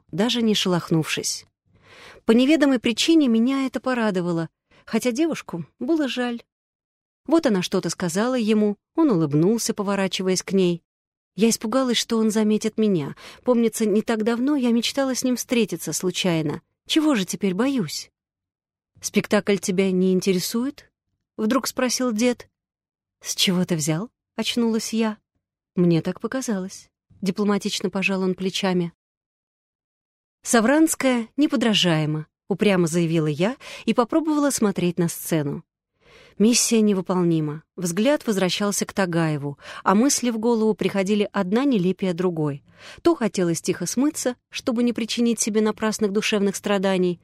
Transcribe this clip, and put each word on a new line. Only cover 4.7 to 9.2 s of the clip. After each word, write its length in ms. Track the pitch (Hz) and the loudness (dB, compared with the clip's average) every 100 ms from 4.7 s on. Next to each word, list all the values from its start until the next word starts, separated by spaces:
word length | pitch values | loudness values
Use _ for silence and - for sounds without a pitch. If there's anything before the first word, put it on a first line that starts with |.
| _ - | _ -4
хотя 260 | 226 247 | -2 -2
девушку 540 | 233 330 269 - 170 - - | 0 -2 -2 -8 -12 -12 -8
было 280 | 247 320 277 | -2 0 0
жаль. 360 | 247 240 240 - _ _ _ _ _ _ _ - | -2 -6 -6 -12 _ _ _ _ _ _ _ 0
Вот 220 | 330 285 | 2 4
она 160 | 190 | 0
что-то 260 | 180 190 175 | 0 -2 -2
сказала 460 | - 180 175 240 254 | -4 -4 -2 -2 0
ему, 420 | 214 214 214 202 _ - | 2 2 2 -2 _ 0
он 140 | 320 | 2
улыбнулся, 640 | 185 | 4